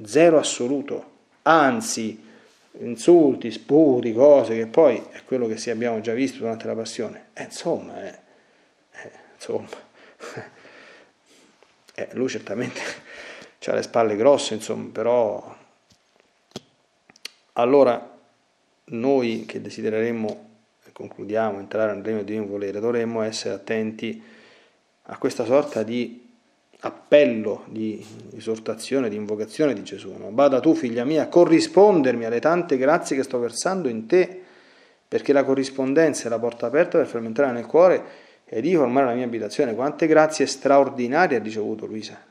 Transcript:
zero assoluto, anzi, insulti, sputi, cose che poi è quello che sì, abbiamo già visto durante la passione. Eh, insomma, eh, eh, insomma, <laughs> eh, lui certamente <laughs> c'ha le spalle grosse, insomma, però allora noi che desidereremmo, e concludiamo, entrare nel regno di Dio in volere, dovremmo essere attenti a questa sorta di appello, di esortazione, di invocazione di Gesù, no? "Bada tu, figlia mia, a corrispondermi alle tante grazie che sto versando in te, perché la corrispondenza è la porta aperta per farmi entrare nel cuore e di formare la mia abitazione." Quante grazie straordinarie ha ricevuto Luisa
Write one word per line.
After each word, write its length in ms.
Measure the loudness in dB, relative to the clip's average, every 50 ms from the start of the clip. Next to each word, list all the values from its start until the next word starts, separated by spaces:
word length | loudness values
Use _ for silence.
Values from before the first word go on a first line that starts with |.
| -16
zero 340 | -2 2 4 6 6 6 4
assoluto, 760 | 2 0 -4 -4 -4 -4 -2 -4 -4 -6 -10 -10 -10 -14 _ _ _ _ _ _ _
anzi, 760 | 4 4 4 4 4 2 0 -4 -6 -6 -6 -6 -6 -8 -10 -16 -20 -20 _ _ _ _ _ _ _ -18 -14
insulti, 720 | -12 -10 -10 -2 4 6 8 8 8 6 2 0 -4 -8
sputi, 640 | -10 -10 -2 2 4 6 6 6 4 2 0 -2
cose 440 | 2 6 8 8 8 8 6 2 -2
che 120 | -2 -4 0
poi 340 | 4 6 6 6 4 2 -4 -12
è 140 | -18 -20 -8
quello 240 | -6 -4 -2 -2 -2
che 80 | -4
sì, 140 | -6 -6 -6
abbiamo 320 | -4 -4 -2 -2 -2 -4
già 100 | -4 -4
visto 280 | -2 -2 -2 -4 -4 -6
durante 280 | -6 -6 -6 -6 -6 -8
la 80 | -6
passione. 520 | -6 -8 -8 -8 -8 -8 -8 -10 -14 -20 _ _
Eh, 100 | -16 -16
insomma, 640 | -14 -14 -8 -6 -4 -4 -4 -6 -12 -14 -14 -14
eh, 140 | -16 -16 -20 _ _ _ _ _ _ _ _ _ _ _ _ _ _
eh, 200 | _ -20 -20 -20 -20 -20 _ _ _
insomma, 340 | _ -10 -8 -8 -8 -8 -10 -16 -20 -20 _ _ _ -20 -20 _ _
<laughs> 320 | -20 -16 -16 -16 -16 -16 _ _ -20 -20 -20 -20 -20 -20 -20 -20 _ _ _ _ _ _ _ _ _ _ _ _ _ _ _ _ _ _ _
eh, 140 | -14 -12 -10
lui 160 | -6 -6 -6 -4
certamente 540 | -6 -8 -10 -10 -8 -8 -8 -8 -8 -10 -12 -12 -12 -14 -18 -20 -20 -20
<laughs> 360 | -20 -20 -20 -20 -20 -20 _ _
c'ha 160 | -6 -4 -4
le 80 | -4
spalle 360 | -4 -2 -2 0 0 0 0 2
grosse, 360 | 4 4 4 4 0 -4 -8
insomma, 340 | -8 -8 -8 -8 -10 -10 -10
però 640 | -8 -6 -2 0 0 2 0 0 -2 -6 -10 -16 -20 -20 _ _ _ _ _ _ _ _ _ _ _ _ _ _ _ _ _ _ _ -20 -20 _ _ _ _ _ _ _ _ _ _ _ _ -20 -20 _ _ _ _
allora 640 | 0 2 4 6 6 6 4 2 0 -6 -14 -20 _ _ _ _ _ _ _ _ _ _ _ _ _ _ -10
noi 580 | -8 -4 0 2 2 2 0 0 -4 -6 -8
che 160 | -10 -12 -12
desidereremmo, 840 | -12 -12 -12 -8 -6 -4 -2 -2 -2 -2 -4 -4 -6 -6 -8 -10 -14 _ _ _ _ _ _ _ _
e 60 | _
concludiamo, 680 | _ -20 -18 -18 -16 -16 -10 -6 -4 -2 -2 -2 -4 -8
entrare 340 | -10 -8 -4 -2 -2 -2 -4
nel 100 | -6 -6
regno 160 | -6 -6 -6
di 140 | -6 -6 -6
Dio 80 | -8
in 60 | -6 -6
volere, 320 | -8 -8 -8 -6 -6 -4
dovremmo 420 | -4 -2 -2 -2 -4 -4 -4 -4
essere 340 | -6 -6 -6 -8 -8 -8 -8
attenti 640 | -10 -8 -6 -4 -4 -4 -6 -6 -8 -10 -10 -10 -12 -16 -20 -20 -20 _ _ _ _ _ _ _ _ _ _ _ _ _
a 140 | -20 -12 -6
questa 260 | -6 -6 -4 -4 -2
sorta 400 | 2 2 2 2 0 -4 -6 -6
di 400 | -4 -4 -6 -6 -6 -10 -16 -20 _ _ _ _ _ _ _ _ _ _ _
appello, 840 | -12 -12 -12 -12 0 _ 6 6 6 6 2 -2 -4 -4 -6 -6 -10 -12
di 360 | -10 -6 -6 -6 -6 -8 -12 -18 -20 -20 -20 -18 -18
esortazione, 760 | -12 -8 -8 -8 -6 -6 -8 -10 -8 -6 -4 -2 -2 -2 -2
di 60 | -4
invocazione 580 | -6 -6 -6 -6 -6 -6 -8 -4 -2 0 0 0
di 100 | -2 -8
Gesù, 300 | -12 -14 -14 -14 -16 -16
no? 140 | -14 -14 -6
"Bada 300 | 0 2 4 4 4 4
tu, 160 | 4 4 2
figlia 280 | 2 0 -4 -4 -4 -2
mia, 200 | 0 0 0 0
a 40 | 4
corrispondermi 960 | 6 6 6 8 6 4 4 4 6 6 8 8 6 4 4 2 0 0 -2
alle 140 | -2 -4 0
tante 380 | 0 2 2 0 0 0 0 0
grazie 380 | 2 2 2 2 0 -2 -4
che 80 | -4 -4
sto 160 | -4 -4 -4
versando 500 | -4 -4 -6 -6 -4 -4 -4 -2 -4 -4
in 160 | -4 -6 -2
te, 360 | 2 2 2 2 2 -4 -12 -20 -20 _ _ _ _ _ _ _ _ _ _ _ _
perché 260 | -6 -4 0 2 2
la 100 | 2 4
corrispondenza 840 | 2 0 0 -2 -4 -4 -4 -4 0 2 2 2 2 0 -2 -6 -6
è 20 |
la 100 | -4 -2
porta 280 | -4 -4 -4 -6 -6 -2
aperta 300 | 0 0 0 2 2 0
per 80 | 0 0
farmi 200 | -4 -8 -8 -6
entrare 240 | -2 -2 0 0
nel 140 | -2 -4 -8
cuore 380 | 0 4 6 6 6 4 2 0 -6 -16 -20 -20 _ _ _ _
e 160 | _ -8 -4
di 140 | -2 0 2
formare 320 | 2 2 2 2 2 2 2
la 60 | 0
mia 120 | -2 -4
abitazione." 480 | -6 -6 -6 -8 -6 -2 -2 -2 -2 -2
Quante 320 | -4 -4 -4 -2 -2 0
grazie 400 | 4 6 6 4 4 2 -2 -2
straordinarie 920 | -2 -2 -4 0 4 4 6 4 4 0 -4 -4 -2 2 2 2 2 2 -2
ha 40 |
ricevuto 460 | -2 -4 -6 -6 -6 -6 -6 -8 -10 -10
Luisa 320 | -10 -12 -12 -14 -18 -20 -20 _